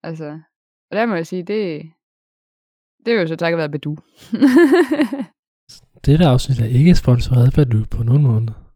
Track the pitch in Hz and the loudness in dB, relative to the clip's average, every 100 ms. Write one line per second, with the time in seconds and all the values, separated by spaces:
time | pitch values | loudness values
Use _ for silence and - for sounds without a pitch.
0 | - 160 151 156 156 _ _ _ _ 202 | -14 -12 -12 -14 _ _ _ _ _ -4
1 | 233 180 165 185 175 208 196 151 160 _ | -4 -4 -6 -10 -6 -6 -6 -8 -14 _
2 | _ _ _ _ _ _ _ _ _ _ | _ _ _ _ _ _ _ _ _ _
3 | - 233 165 160 170 165 151 147 147 151 | -4 -2 -2 -4 -2 -2 -4 -6 -10 -12
4 | _ _ - 226 269 254 330 311 311 294 | _ _ -10 0 4 6 4 4 0 -2
5 | 247 277 208 _ _ _ _ - _ _ | -4 -4 -12 _ _ _ _ -20 _ _
6 | - 151 170 127 - 127 113 123 160 180 | 0 2 4 2 0 -2 0 2 4 4
7 | - 123 - 123 123 156 139 110 107 - | 4 0 2 2 2 2 0 0 -4 -4
8 | 117 135 143 110 113 110 - | 0 2 2 0 -4 -10 -20